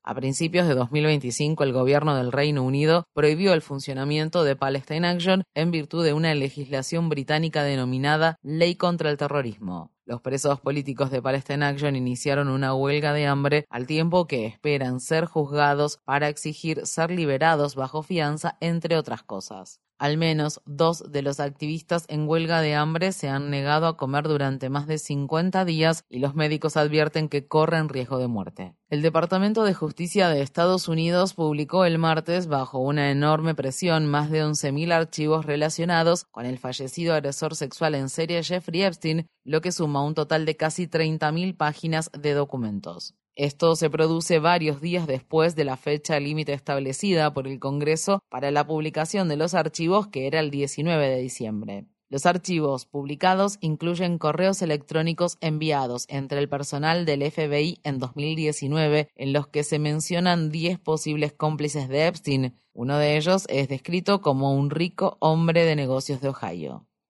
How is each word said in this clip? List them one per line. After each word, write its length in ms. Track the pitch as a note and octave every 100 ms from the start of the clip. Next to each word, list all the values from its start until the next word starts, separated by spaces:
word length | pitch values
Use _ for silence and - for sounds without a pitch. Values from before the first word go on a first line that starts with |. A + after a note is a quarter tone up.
A 100 | - A#2
principios 500 | C3 C3+ E3 F3 F3
de 80 |
dos 160 | B2+ A#2+
mil 140 | D3
veinticinco, 580 | D3+ D3 B2+ - D3+ D#3
el 100 | C#3
gobierno 440 | B2+ B2+ C#3+ D3+ C3+
del 160 | B2
Reino 320 | B2+ D3 D3
Unido 400 | B2+ C#3 D3+ E3+ E3
prohibió 380 | - D3+ D#3 G3
el 100 | E3
funcionamiento 800 | - C#3 C#3+ C3 C#3+ D3+ D#3 F3+
de 140 | D3 C3+
Palestine 500 | C3+ C3+ - D#3 F3
Action 380 | F3 F3 F#3+ -
en 160 | - E3
virtud 320 | E3 D3 E3
de 120 | D#3+
una 200 | D3+ D#3+
legislación 760 | D3 C3+ C#3+ C3+ C#3 C3 E3 E3
británica 540 | D3 C3 D3+ D#3+ D#3
denominada 720 | C#3+ C3+ B2+ C3 C#3 D#3 D#3+ D#3+
Ley 320 | - D#3 F3
contra 340 | F3 F3+ E3+ D#3
el 80 | D3
Terrorismo. 760 | C#3+ C#3+ A#2+ G#2 G2+ F2 D#2 _
Los 180 | - A#2
presos 360 | C3 C3+ C#3+ C#3
políticos 540 | C#3 D3 C#3 B2+ C3+
de 100 | C3
Palestine 420 | C3 C3+ - C#3
Action 300 | D3 C#3 D3
iniciaron 540 | C3+ B2+ B2+ D3 C#3 C#3
una 260 | C3 C3+
huelga 380 | C3 C#3 D3 D3
de 140 | D3 C#3+
hambre 400 | C#3 C#3 D3 D3
al 160 | A#2+ B2+
tiempo 400 | D#3 E3+ F3+ E3+
que 200 | C3 A2
esperan 520 | - D3 C#3+ B2+ B2+
ser 280 | - D#3+ E3
juzgados 720 | D#3+ C#3+ D3 C#3+ C#3+ D3 -
para 240 | - C#3 D3
exigir 560 | D3+ D#3 D3+ D#3+ D#3 -
ser 260 | - E3
liberados 640 | F3+ D3+ C3+ D#3+ D#3 C#3+ C3
bajo 260 | C3 D#3
fianza, 540 | D3+ F3 D3 D3+ E3+ -
entre 360 | E3 E3+ D#3+ E3
otras 260 | C#3 A2+
cosas. 580 | - G2 - F#2+ F#2 - _ -
Al 160 | C#3+ D#3
menos 460 | E3 D#3 D3+ -
dos 480 | - C#3+ E3 E3 -
de 80 | C#3+
los 200 | C#3 C#3
activistas 680 | C#3+ C#3 D3+ D#3+ - E3+ -
en 180 | D3+ D3+
huelga 360 | E3 E3 E3
de 120 | D#3
hambre 380 | D3 D3+ D#3+ F#3+
se 160 | F#3 C#3
han 220 | C3+ C#3+
negado 360 | C#3+ C#3 D3+ E3
a 120 | D#3+
comer 300 | C3 C#3 D#3
durante 420 | D3 C#3 C3+ C3
más 160 | C#3 D3
de 100 | D#3
cincuenta 680 | - C#3+ C#3 D#3+ F#3 F#3+ F3+
días 380 | D#3+ D#3+ D#3+ -
y 120 | B2
los 140 | C#3
médicos 440 | C#3+ D3+ D3+ D#3 D3+
advierten 500 | D3+ D3+ D3 D#3+ D#3
que 180 | D3 C#3+
corren 440 | D#3 D#3+ E3 D#3
riesgo 260 | C3+ B2 C3
de 100 | B2+
muerte. 480 | A2 F2+ - F#2 - -
El 140 | D3
Departamento 600 | D#3+ D#3+ - F#3 G3+ A3
de 120 | G#3+
Justicia 560 | F3+ D3+ - E3+ G3+ F3+
de 100 | D3
Estados 480 | C3+ - F3 F#3 E3+
Unidos 460 | D#3+ E3 F3 F#3+
publicó 500 | F3+ D#3 D3 C#3 F3+
el 140 | F3 E3
martes, 480 | E3 D#3+ D#3 F3 E3+
bajo 320 | C#3 B2+ C3
una 320 | C3+ D3 C#3+
enorme 440 | C#3 D3 D#3 D#3+
presión, 520 | D#3 F3+ - F3+ D#3+ D3+
más 240 | D3 D3+
de 120 | D#3
once 300 | D3+ D3 D3
mil 180 | C#3 E3
archivos 540 | E3 E3 - D3+ D#3
relacionados 800 | D3+ D3 D3+ E3 E3+ E3+ E3 F3 -
con 160 | - B2
el 100 | B2+
fallecido 560 | B2+ B2+ C3+ F3 E3+
agresor 420 | D#3 C#3 C#3 D#3
sexual 400 | D#3+ C#3 - D#3+
en 140 | D3 C3+
serie 340 | - E3 E3+
Jeffrey 420 | D#3 F3+ - E3+
Epstein, 420 | G3 E3 D#3+ D#3+ E3 _
lo 160 | - D#3
que 100 | F3
suma 320 | E3+ D#3 C#3+
un 120 | D3
total 320 | D#3 D3 D#3 D#3
de 100 | D#3
casi 300 | D#3 E3+ E3+
treinta 440 | E3 D#3+ D#3+ D3+
mil 240 | D#3+ F#3
páginas 560 | F3+ D3+ D3 E3 D#3+ D#3+ -
de 140 | D3
documentos. 840 | C#3+ C#3+ C3 A2 G2+ F2 F2 - _ _ -
Esto 380 | C#3+ - E3+ D#3+
se 120 | D#3+
produce 500 | D#3 D#3+ E3 D#3+ E3
varios 440 | D#3+ F3 D#3 C#3+
días 240 | E3 F3 D#3
después 480 | C3 - D#3+ E3
de 100 | D#3+
la 120 | C#3+ -
fecha 420 | - D3 - D3+
límite 340 | C#3+ D#3 D3
establecida 800 | C#3+ - C#3 C3+ C3 G3+ E3+ D3+
por 140 | C#3+ C3
el 120 | C3+
Congreso 600 | C#3 C#3+ D3 D#3+ - G3 -
para 220 | B2+ C#3
la 160 | D3 D3
publicación 640 | D#3 D#3 D3+ D#3 G3+ F3+
de 80 | D3
los 180 | D#3+
archivos, 540 | F3+ D#3 - E3 G3 G#3
que 180 | C3+ C3+
era 140 | D#3
el 100 | D3+
diecinueve 580 | C#3+ C#3 - D#3+ D#3+ C#3
de 100 | B2+
diciembre. 680 | B2 - A2+ G#2+ G#2+ G2+ - _ _
Los 160 | C#3 F3
archivos 600 | F3+ F3+ E3+ D3 C3 -
publicados 680 | C#3+ C#3 D3 F#3 F#3+ G3+ G3+
incluyen 580 | D#3+ D3+ E3 F3 F3+ E3+
correos 420 | D#3 D#3 F#3+ F#3+
electrónicos 760 | E3+ D3 - D#3+ D#3+ D#3+ F3 -
enviados 640 | E3 D3+ D#3 C#3+ B2+ A#2+ -
entre 320 | C#3 C3+ C#3+
el 80 | C#3+
personal 580 | C#3 C#3 C#3+ D3+ E3+ E3
del 160 | C#3+
F 240 | C#3+ D3+ D3+
B 160 | D3
I 180 | D3+ -
en 140 | D3+ C3+
dos 160 | B2+ C#3+
mil 180 | D3 D#3+
diecinueve, 720 | D3+ D3 C3+ D3+ D3+ D3+ D#3
en 180 | - C#3
los 140 | C#3+ C#3
que 160 | D3+
se 160 | D3+ D3+
mencionan 720 | D3 D3+ - F3 F3+ F3 D#3
diez 280 | D#3+ E3 F3+
posibles 540 | - D#3 D#3 D3+ D3
cómplices 560 | - D#3 D#3 D3 D3 C3
de 200 | C3+ D#3+
Epstein. 480 | E3 - C3+ B2+ - _
Uno 240 | - B2 D3
de 180 | D3 D3+
ellos 300 | D#3 F#3+ -
es 200 | C#3 C#3
descrito 520 | C3+ - F3+ F3+ G3+
como 320 | D#3+ C3+ C#3
un 180 | C#3 C#3+
rico 460 | D3+ F3+ - F#3+ -
hombre 440 | D#3+ D#3+ E3 E3+
de 120 | E3 D3+
negocios 440 | C3 C3 C3 C3+
de 80 | C#3
Ohio. 580 | C3 G2+ E2+ D2 A#1+ - _ _